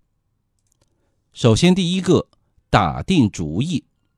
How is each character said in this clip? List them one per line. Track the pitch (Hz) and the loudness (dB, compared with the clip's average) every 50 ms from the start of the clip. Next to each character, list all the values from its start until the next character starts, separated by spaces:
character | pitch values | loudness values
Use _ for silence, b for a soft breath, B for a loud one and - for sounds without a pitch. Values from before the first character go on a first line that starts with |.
| _ _ _ _ _ _ _ _ _ _ _ _ _ _ _ _ _ _ _ _ _ _ _ _ _ _ _ | _ _ _ _ _ _ _ _ _ _ _ _ _ _ _ _ _ _ _ _ _ _ _ _ _ _ _
首 | - - 117 113 | 0 2 2 2
先 | - - 180 185 | 4 4 2 2
第 | 185 185 165 180 | 2 0 -2 -4
一 | 190 | -4
个， | 180 180 165 107 - - _ _ _ _ _ _ _ _ | 0 2 0 0 0 -4 _ _ _ _ _ _ _ _
打 | - 110 98 78 64 64 - | 0 0 0 0 -4 -8 -4
定 | - 190 165 120 98 | -2 0 2 2 0
主 | - - 85 76 78 92 | -2 -6 -10 -6 -6 -6
意。 | 135 175 170 - - _ _ _ _ _ _ | -6 -6 -6 -8 -10 _ _ _ _ _ _